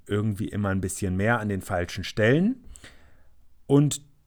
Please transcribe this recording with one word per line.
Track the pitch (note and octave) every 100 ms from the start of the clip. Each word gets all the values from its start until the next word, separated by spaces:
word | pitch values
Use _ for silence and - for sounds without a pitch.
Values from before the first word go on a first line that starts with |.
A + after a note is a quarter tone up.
| -
irgendwie | G#2 G#2+ G2 G#2+
immer | G2+ G2+
ein | F#2+
bisschen | F#2 - F#2+ F#2
mehr | G#2+ A#2+
an | G#2
den | F#2+
falschen | - F#2 F2 -
Stellen. | - - A2 D3 G3+ C4 - - - - - - - - - - -
Und | C#3 D3 - - _